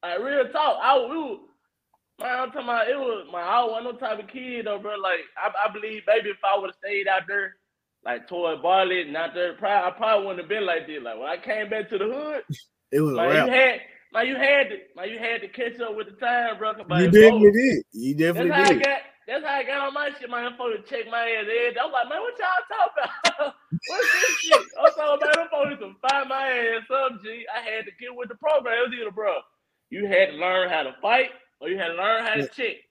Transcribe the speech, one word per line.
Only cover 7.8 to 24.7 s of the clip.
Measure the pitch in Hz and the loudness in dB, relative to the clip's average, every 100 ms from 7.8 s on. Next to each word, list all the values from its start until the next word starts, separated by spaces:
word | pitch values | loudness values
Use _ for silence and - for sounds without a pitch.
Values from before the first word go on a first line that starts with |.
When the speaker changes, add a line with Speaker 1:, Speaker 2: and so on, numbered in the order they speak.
| _ _ | _ _
Speaker 1:
like, | - 120 - | -8 -8 -6
toward | 175 175 156 | -4 -4 -2
Bartlett | 165 190 185 180 156 | 2 4 4 0 -4
and | 151 | -6
out | 170 | -6
there, | 170 175 165 | -4 -4 -2
probably, | 196 202 180 | 0 2 0
I | 180 | -2
probably | 220 214 196 | 2 2 0
wouldn't | 180 | -8
have | 165 | -4
been | 208 196 | -4 0
like | 165 147 | -2 -4
this. | 151 | -10
Like, | 120 110 | -10 -8
when | 135 | -8
I | 175 | -8
came | - 214 208 | -4 -6 -4
back | 214 208 | -6 -4
to | 208 | -4
the | 208 | -2
hood, | 262 302 294 - - - _ _ | -4 -6 -8 -8 -14 -16 _ _
Speaker 2:
It | 139 | 0
was | 156 | 0
a | 127 | 0
Speaker 1:
man, | 170 | 2
Speaker 2:
wrap. | 156 196 | 4 4
Speaker 1:
you | |
had, | 254 262 233 - - _ | 4 4 2 -10 -20 _
man, | - 247 | -4 -2
you | 262 | 0
had | 269 285 262 | 2 2 2
to, | 202 - - | -4 -14 -14
man, | 190 | -12
you | 220 | -8
had | 233 233 | -6 -6
to | 196 | -8
catch | - 240 233 | -8 -8 -6
up | 233 214 | -10 -8
with | 208 | -10
the | 202 240 | -8 -2
time, | 240 233 208 | -2 -2 -4
bro. | 214 214 | -6 -6
'Cause, | - | -2
Speaker 2:
You | 175 180 | 2 6
Speaker 1:
like, | |
Speaker 2:
definitely | 202 220 220 208 | 10 10 12 8
Speaker 1:
folks, | 208 | 8
Speaker 2:
did. | 262 170 - | 2 0 -4
You | 113 123 147 | -8 -4 2
definitely | 165 175 175 | 2 2 2
Speaker 1:
that's | 294 | 4
how | 277 | 4
I | |
Speaker 2:
did. | - | 4
Speaker 1:
got, | 277 269 - _ - | 2 -2 -6 _ -8
that's | 269 302 | -6 -4
how | 277 | -4
I | |
got | 247 277 277 | -2 -4 -4
on | 285 | -4
my | 294 285 | -6 -8
shit, | 247 | -10
man. | 240 240 240 | -8 -8 -6
Folks | 247 214 - | -6 -6 -6
check | 269 220 | -8 -6
my | 233 233 | -4 -2
ass. | 226 214 | -2 -2
Every | 226 240 | 0 0
day. | 233 | -2
I'm | 294 | -2
like, | 262 240 | -2 -2
"Man, | 302 | -4
what | 466 480 | -6 -4
y'all | 359 370 349 | 0 0 -2
talking | 440 370 - 247 - - - | 0 0 0 -4 0 0 2
about? | 285 - _ | -6 -6 _
<laughs> | 170 - | -8 -6
What's | 370 - | -2 2
this | - 508 - | 2 2 0
shit?" | - 605 - | 6 4 4